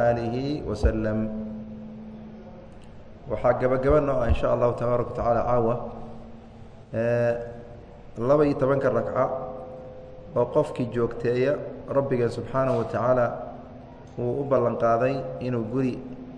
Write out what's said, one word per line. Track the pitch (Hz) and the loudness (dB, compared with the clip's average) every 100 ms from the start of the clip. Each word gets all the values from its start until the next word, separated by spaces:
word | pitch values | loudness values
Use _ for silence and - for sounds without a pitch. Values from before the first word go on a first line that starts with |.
| 117 | 4
alihi | 120 117 123 139 147 - | 2 0 -2 -2 -2 -4
wa | |
sallam. | 107 113 110 107 107 110 - - - - - - - - - - - - - - - - - - - - | 2 2 2 0 0 -2 -4 -8 -10 -10 -12 -12 -14 -14 -14 -14 -16 -16 -16 -16 -18 -16 -18 -18 -16 -6
Waxaa | 107 127 120 | 2 4 4
gabagaba | 127 127 135 151 | 2 4 6 4
noo | 139 131 | 4 2
ah, | 117 | 4
insha | 117 131 | 4 4
Allahu | 120 120 | 4 2
tabaaraka | 113 120 123 113 | 2 2 2 0
wa | - | 0
tacaala, | 113 113 104 | 2 2 4
caawa, | 123 113 120 - - - - - - - - - - - | 4 4 0 -4 -10 -12 -14 -14 -16 -18 -18 -18 -18 -6
ee, | 113 117 120 120 120 - 117 - - - - - - | -2 2 4 2 0 -4 -10 -14 -16 -16 -18 -14 -2
laba | 120 151 147 | 4 6 6
iyo | 135 | 4
tobanka | 131 139 131 | 2 4 4
ragca | 113 - 123 131 - - - - - - - - - - 120 | 2 2 2 0 0 -6 -10 -12 -14 -14 -16 -16 -16 -4 0
oo | 120 | 2
qofkii | 156 147 - 117 | 2 0 -2 -2
joogteeya, | 110 117 - 120 123 131 147 - - - | 0 0 0 0 2 2 0 -4 -10 -2
Rabbigeen | 135 - 123 117 | 0 0 2 0
subxaanahu | 110 101 131 131 120 | -2 -2 0 2 0
wa | |
tacaala | 110 110 120 127 117 - - - - - - - - - | 0 0 2 4 2 0 -8 -12 -16 -18 -18 -18 -12 -4
wuu | 120 131 | -2 -2
u | |
ballan | 135 127 117 | 2 2 4
qaaday | 113 117 117 127 135 - - | 4 4 4 4 0 -4 -6
inuu | 127 120 107 | -2 -2 0
guri | 127 131 - - - - | 0 0 -2 -8 -12 -14